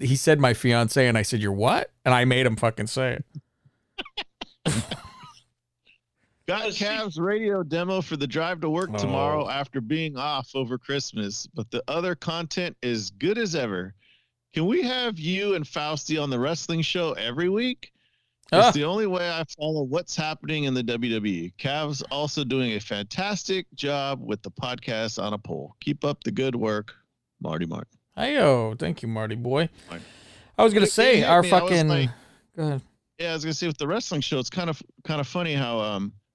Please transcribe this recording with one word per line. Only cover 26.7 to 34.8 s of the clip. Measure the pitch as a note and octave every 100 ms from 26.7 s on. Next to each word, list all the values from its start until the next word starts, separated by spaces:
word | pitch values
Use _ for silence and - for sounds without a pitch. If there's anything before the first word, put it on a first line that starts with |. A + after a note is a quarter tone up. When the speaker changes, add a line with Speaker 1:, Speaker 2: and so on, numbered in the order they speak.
| G#2+ G#2 - _ _ _ -
Speaker 2:
Marty | - D#2+
Martin. | E2+ D#2 D2+ _ _ -
Speaker 1:
Hey-o. | C4 D4 E3+ B2+ A2 A2
Thank | D#3+ E3
you, | G#2+
Marty | A2 A2
boy. | A2 A#2+ C3+ E3 - -
Speaker 2:
Marty. | F2 - - - - - -
Speaker 1:
I |
was | A3+
gonna | G#3
Speaker 2:
It, | G#3
it |
Speaker 1:
say, | - B3 G#3+
Speaker 2:
hit |
Speaker 1:
our | C#3 F3
Speaker 2:
me. | F#3
I |
was | F3+ F3
Speaker 1:
fucking | F3 D#3
Speaker 2:
like, | C#3+ C3 A#2+ - _ _
Speaker 1:
Go | -
ahead. | D#3 C#3 - _ _ -
Speaker 2:
Yeah, | E3+
I |
was | D#3+
gonna | D#3
say | D3+ F3
with | D3+
the | D3
wrestling | G#3 - D#3
show, | - C#3
it's | B2
kind | - F3
of, | D3+